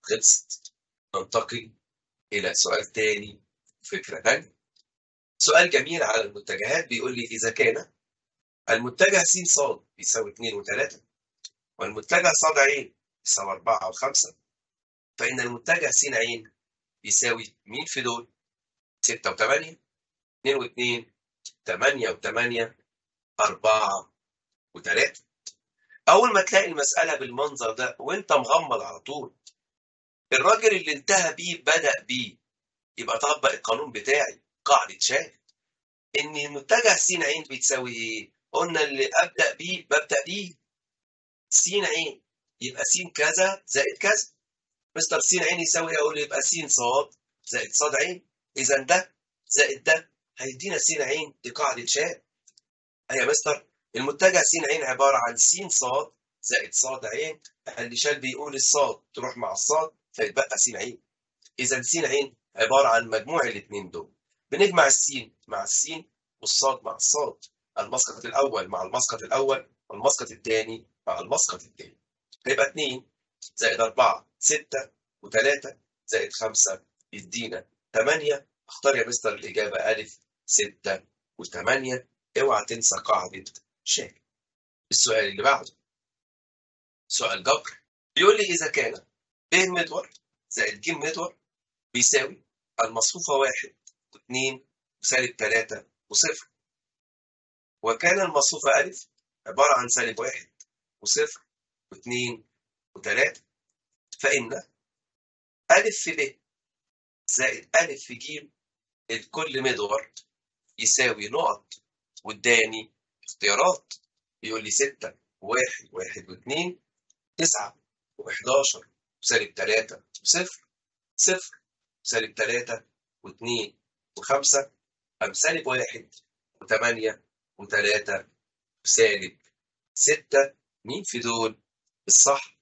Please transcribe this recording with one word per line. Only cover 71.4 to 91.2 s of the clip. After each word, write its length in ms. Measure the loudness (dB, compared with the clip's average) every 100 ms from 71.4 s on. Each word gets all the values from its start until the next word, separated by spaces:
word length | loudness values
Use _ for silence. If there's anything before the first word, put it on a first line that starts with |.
| 2 0
التاني، 360 | -14 -20 -20 _ _ _ _ -10 -2
هيبقى 200 | 2 2
اتنين 420 | 0 -4 -4 _ _ _ _ -20 -2
زائد 260 | -2 2
أربعة 460 | 0 4 2 2 _ _
ستة، 520 | 0 0 -4 -8 -8 _ _ _
وتلاتة 560 | -2 2 2 0 -6 -18 _ _ -4
زائد 260 | -4 -2
خمسة 500 | -4 -4 2 2 0 _ _ _
يدينا 540 | -18 -12 -10 -8 -10 -12 _ _
تمانية. 560 | 0 2 2 0 -2 _ _ _
اختار 260 | -2 2 2
يا 120 | 0
مستر 260 | -2 -4
الإجابة 440 | -6 -6 -4 -2 -2
أ، 300 | -2 -2 -6 -18 _ _ 0
ستة 580 | 0 0 _ -6 -6 _ _ _ -18
وتمانية. 720 | -14 -4 0 0 0 -6 -8 _ _ 0
اوعى 240 | 2 2 -2
تنسى 300 | 0 0 0
قاعدة 480 | 0 0 -2 -12 -18 -20 _ _
شاهد. 380 | -2 -2 -2 _ _ _ _ _ _ _ _
السؤال 340 | 2 2 2 0
اللي 180 | 0
بعده 280 | 2 2 -4 _ _ _ _ _ _ _ _ _ _ _ _ _ _
سؤال 360 | -4 -2 -2
جبر، 380 | 0 0 -2 -20 _ _ _ 4
بيقول 220 | 6 6
لي 60 |
إذا 280 | 2 -2 -2
كان 340 | -2 -4 -6 _ _ _ _ _
ب 40 | 2
مدور 580 | 4 0 -4 -6 -10 -20 _ _ _
زائد 320 | -4 -4 -4
ج 100 | -8
مدور 460 | -4 -6 -6